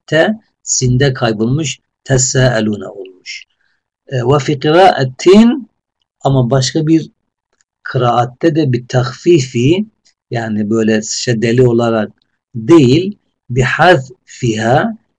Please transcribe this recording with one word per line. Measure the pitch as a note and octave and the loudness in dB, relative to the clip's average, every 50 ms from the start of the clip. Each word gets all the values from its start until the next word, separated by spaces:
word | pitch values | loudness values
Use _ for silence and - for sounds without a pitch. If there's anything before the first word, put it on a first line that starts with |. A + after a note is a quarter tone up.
| _ | _
te, | - D3+ D#3 E3+ F#3+ A3 A3 _ _ _ _ - | -4 0 0 0 0 -2 -4 _ _ _ _ -8
sinde | - - - C3 B2 B2 B2 C#3+ C#3+ B2+ | -6 -4 -2 0 0 0 2 0 0 -2
kaybolmuş | - B2+ A#2 A2 G#2 A2 A#2 C3+ D#3 D#3+ C3+ - - _ _ _ _ - | -2 -2 -4 -2 -2 -2 -2 -2 -2 -4 -6 -10 -14 _ _ _ _ -6
tessâelûne | - C3+ B2+ B2+ - - C3+ - - A#2 A2 A2 G#2+ G#2 G2+ F#2 G2 | -2 -2 0 0 0 0 0 0 0 0 0 -2 -2 -4 -6 -8 -14
olmuş. | G2+ G2+ F#2+ F#2 F#2 F2+ _ - - - - _ _ _ _ _ _ _ _ _ _ _ _ - | -16 -16 -18 -20 -20 _ _ -18 -18 -18 -20 _ _ _ _ _ _ _ _ _ _ _ _ -8
E, | C#3+ B2+ | -6 -4
ve | A#2 A#2+ C#3+ D3 | -2 0 0 0
fi | C3 - D3+ C3 | 0 -2 -4 -2
kıraatin, | - D3+ D#3 F3 F#3+ F#3 - - C#3 C3 B2+ - - F3 F#3+ G#3 A3+ A#3 B3+ D4 A3 - _ _ _ _ _ _ _ _ _ _ | 0 2 4 4 6 4 4 2 -2 -4 -4 0 4 6 6 8 6 6 4 -2 -6 -12 _ _ _ _ _ _ _ _ _ _
ama | - C#3 C3+ C3 B2+ A#2 | -4 -2 0 0 0 0
başka | C3 C3+ C3 - - E3 D#3 D3+ | 0 -2 -2 -2 -2 -2 0 0
bir | D#3+ D#3+ D3+ - _ _ _ _ _ _ _ _ _ _ _ _ _ _ - | 0 0 0 -4 _ _ _ _ _ _ _ _ _ _ _ _ _ _ -12
kıraatte | - - C3+ B2+ A#2+ A#2+ A#2+ B2 B2+ C3 - - E3+ D3+ | -8 -4 -2 0 0 0 0 -2 -4 -4 -4 -2 -2 0
de | D#3+ D#3 C3+ A#2+ | 0 0 0 -2
bir | A#2 - - | -4 -4 -4
tahfifi, | - B2+ A#2+ - - - - F3 F3 D#3 B2+ B2+ - A#2 A#2+ C#3 E3+ F#3 G#3+ A3 _ _ _ _ _ _ _ - | -4 -2 -2 -4 -6 -6 0 2 2 2 2 -2 -4 -2 0 0 0 0 -2 -6 _ _ _ _ _ _ _ -10
yani | - A2+ A#2 A2+ G#2+ G#2 G#2+ G#2 | -8 -6 -6 -4 -4 -4 -4 -2
böyle | A2 A2+ A2 A2 A2+ G#2+ | -2 0 0 0 0 -2
şeddeli | G#2+ - - - - B2 A#2+ A2 A2 A2+ A#2 B2 B2+ B2 | -2 -4 -8 -8 -4 -4 -4 -2 -2 0 2 2 2 2
olarak | A#2 A#2 A#2 A#2 A2+ A2 G#2 G#2 - _ _ _ _ _ _ _ - | 2 0 0 0 0 -2 -4 -6 -8 _ _ _ _ _ _ _ -14
değil, | A#2+ A2 A2+ E3+ E3 C#3 A#2+ C3 E3 F#3 G3 G#3 _ _ _ _ _ _ - | -6 0 4 4 6 6 6 4 2 0 -2 -6 _ _ _ _ _ _ -6
bir | B2 C3 | -4 -2
hazfiha, | B2 - - - D#3 F3 F3+ C#3+ C3 - - _ _ _ - - - A#2 G#2+ G#2+ A2+ A2+ B2+ D3+ - A#3 A3 - _ _ _ | -2 -2 0 0 2 4 2 2 0 -6 -16 _ _ _ -14 -6 -4 -4 -4 -2 -2 0 0 0 0 -2 -6 -10 _ _ _